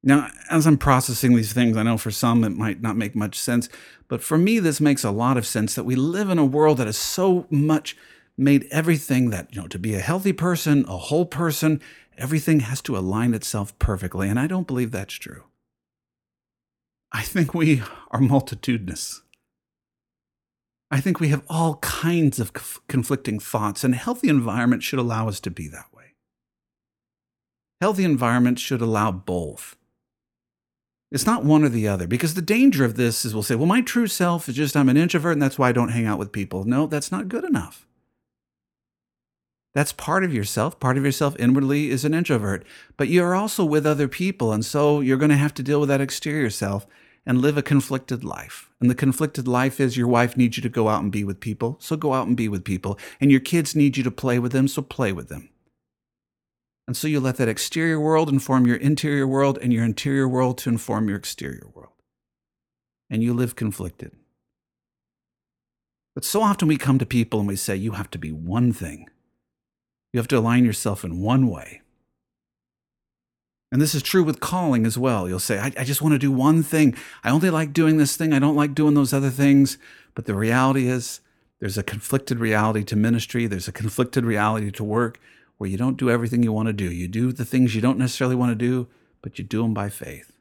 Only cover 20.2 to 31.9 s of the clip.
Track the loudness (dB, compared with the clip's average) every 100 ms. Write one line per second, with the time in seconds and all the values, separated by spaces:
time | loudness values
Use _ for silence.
20.2 | _ _ _ _ _ _ _ -2 0 0
21.2 | 0 0 -2 -2 0 -2 -6 -4 0 2
22.2 | 2 2 -8 -8 -14 -16 -4 -4 -2 -4
23.2 | -4 -6 -4 -4 -2 0 0 0 -2 -2
24.2 | 2 2 2 0 0 0 -2 -4 -2 -2
25.2 | -4 -4 -8 -10 -14 -16 -20 _ _ _
26.2 | _ _ _ _ _ _ _ _ _ _
27.2 | _ _ _ _ _ _ -2 0 0 2
28.2 | 2 4 2 2 -4 -2 0 0 0 -2
29.2 | -4 -4 -4 -10 -18 -20 _ _ _ _
30.2 | _ _ _ _ _ _ _ _ _ -2
31.2 | 0 2 4 4 4 2 0